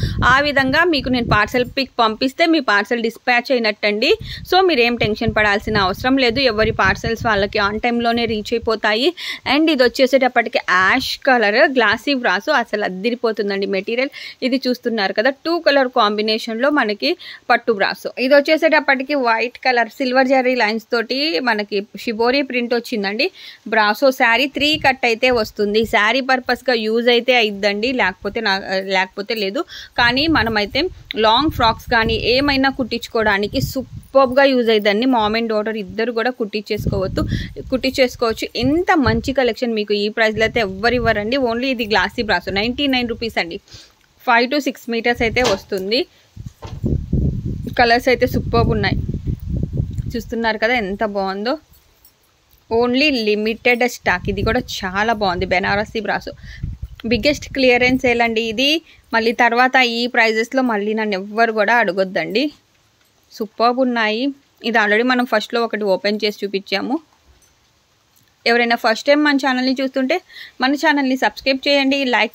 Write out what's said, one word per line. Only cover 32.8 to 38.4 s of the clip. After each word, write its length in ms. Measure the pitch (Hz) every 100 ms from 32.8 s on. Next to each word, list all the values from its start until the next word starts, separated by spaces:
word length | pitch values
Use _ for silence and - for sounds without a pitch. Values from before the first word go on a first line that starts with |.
| 233 233 - 226 214 196 208 269
సూపర్బ్గా 840 | - 262 240 - - 269 262 254
యూజ్ 260 | 277 254 226
అయిద్దండి. 320 | 220 208 202 254
Mom 280 | 247 208 226
and 100 | 233
daughter 240 | 214 214 220
ఇద్దరు 360 | 185 196 226
కూడా 180 | 226 233
కుట్టించేసుకోవద్దు, 960 | 254 214 214 208 208 - 202 190 - 311 - - - -
కుట్టించేసుకోవచ్చు. 800 | 254 262 262 254 - 233 214